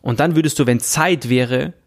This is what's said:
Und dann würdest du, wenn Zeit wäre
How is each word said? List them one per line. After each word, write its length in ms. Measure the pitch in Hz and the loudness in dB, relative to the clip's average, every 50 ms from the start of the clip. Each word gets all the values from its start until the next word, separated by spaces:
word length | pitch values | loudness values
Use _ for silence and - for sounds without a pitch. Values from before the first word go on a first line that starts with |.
Und 180 | - 127 120 113 | -4 -4 0 0
dann 160 | 147 170 165 | 0 2 2
würdest 240 | 156 160 151 - - | 2 2 0 0 2
du, 60 | 143 | 2
wenn 160 | 120 123 117 | 2 2 0
Zeit 480 | - - - 156 156 180 185 143 123 117 | 0 -4 -2 0 0 0 0 -2 0 0
wäre 440 | 127 123 127 117 127 127 139 170 170 _ _ | 0 0 0 0 -2 -4 -4 -6 -10 _ _